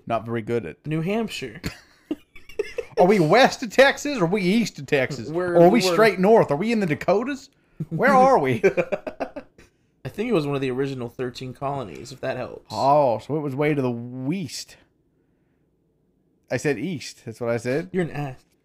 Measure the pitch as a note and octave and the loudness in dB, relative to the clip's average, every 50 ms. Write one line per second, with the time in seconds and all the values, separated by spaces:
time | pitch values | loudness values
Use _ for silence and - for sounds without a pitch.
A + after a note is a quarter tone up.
0 | - - A#2 A2 A2 A#2 A#2 A#2 - A#2 A#2 A#2 - D#2 - _ - D3 D#3 D#3+ | -6 -4 -4 -4 -4 -4 -6 -4 -4 -2 -4 -4 -4 -6 -14 _ -8 -6 -4 -4
1 | D#3+ F#3+ G#3 A#3 A3 - - - C#3 A2+ G2+ - - - - - _ _ _ _ | -2 -2 -2 -4 -4 -6 -8 -10 -12 -12 -14 -12 -12 -12 -12 -14 _ _ _ _
2 | _ - D#4 - _ _ - - - - - - - - - - - - - - | _ -10 -10 -10 _ _ -20 -20 -20 -16 -10 -10 -10 -8 -8 -10 -10 -6 2 4
3 | F3+ F3+ A3 G3 D#3+ D3+ F#3+ A#3+ C4 - - - C4 G3+ - - C4+ C#4 - - | 4 6 6 4 4 4 6 6 6 4 2 -2 -8 -2 4 4 4 4 4 0
4 | - D4 C#4+ A#3+ E3+ E3 G3 A3 F#3 F3 G3+ A#3 G#3 - - - C#3 - D#3 C3+ | -4 -4 -2 0 0 0 0 0 2 2 2 2 0 -2 -4 -10 -4 -2 0 0
5 | B2+ - - - A2 C3+ D#3 F3 F3+ F3+ F3 E3+ E3+ F3+ G#3+ A#3 F#3 F#3 E3+ F#3+ | 0 0 -4 -8 -8 -6 -4 -4 -2 2 6 8 8 8 8 6 4 2 4 4
6 | A3 A3 F#3 F3+ F#3 G3+ A3+ G#3+ D#3 - C#3+ C#3+ G#3 A3+ A#3+ G#3+ G3 E3 D3 - | 4 4 4 4 4 6 6 6 6 4 0 -2 0 0 0 0 0 -2 -2 -2
7 | - - - G3+ B3 C4+ C#4+ B3+ - - _ _ _ _ _ - D3+ - E3 D#3+ | 0 0 0 0 0 -4 -8 -10 -12 -20 _ _ _ _ _ -14 -10 -8 -4 0
8 | G#3+ C#4 C#4 B3+ B3+ C4+ C4 G3 - C3 B2+ A2+ - F#3 - F3 E3+ - G3 - | 2 4 6 6 6 6 6 4 4 2 0 2 2 2 2 2 -2 -2 -4 -8
9 | - - - - C4+ - - C#4+ - _ _ _ - _ _ _ _ _ _ _ | -8 -12 -10 -10 -10 -10 -12 -18 -20 _ _ _ -20 _ _ _ _ _ _ _
10 | - C3 - - A3 B3+ A3 E3 D3 C#3+ C#3+ C3+ C3+ C3 B2 B2+ C#3 C#3 C#3 C3 | -16 -12 -8 -6 -4 0 0 0 0 -2 -4 -2 -2 -4 -2 -2 -4 -4 -4 -8
11 | A#2+ A#2+ - - B2+ B2+ A#2+ - C3 B2+ A#2 - C#3 C3+ C#3+ C#3 A#2+ F#2 D2 B1+ | -10 -10 -8 -8 -8 -8 -8 -12 -14 -14 -12 -8 -8 -6 -6 -6 -8 -10 -12 -16
12 | - - C3+ - - C3 A#2 B2+ A#2 - - - _ - G#2+ G2+ B2 C3+ C#3+ D3+ | -16 -16 -14 -10 -8 -8 -6 -6 -8 -10 -12 -16 _ -10 -4 0 2 4 4 4
13 | C#3+ B2+ A2 A2 - - D3 D#3+ D3 D3 B2+ C#3 D3+ D3+ D3+ C#3+ C3 B2 A#2+ A#2 | 4 2 0 -2 -4 -6 -6 -4 -4 -6 -4 -2 0 0 0 0 0 -2 -2 -4
14 | A#2+ B2 B2 C3 C3 C#3 F3 G3+ E3+ A#2 - - - _ - _ _ _ _ _ | -10 -12 -10 -8 -4 -4 -4 -4 -6 -8 -10 -14 -16 _ -20 _ _ _ _ _
15 | _ _ _ _ _ _ _ _ _ _ _ _ _ _ _ _ _ _ _ _ | _ _ _ _ _ _ _ _ _ _ _ _ _ _ _ _ _ _ _ _
16 | _ _ _ _ _ _ _ _ _ - C3+ A#2+ - D3+ C#3 G2+ C3 F#3+ F3 A#2+ | _ _ _ _ _ _ _ _ _ -8 -6 -4 -2 -2 -2 -2 -4 -8 -8 -8
17 | - - - _ - A#2 A2 - A#2+ A#2 A#2 A#2 A2+ B2 C3 D#3 F3 F#3 - F#3+ | -10 -14 -18 _ -16 -16 -10 -6 -4 -2 -2 -2 -2 -2 -4 -4 -4 -4 -4 -4
18 | F3 C#3 - D3 C#3+ C3+ B2+ - _ _ _ _ | -4 -4 -6 -8 -8 -10 -12 -16 _ _ _ _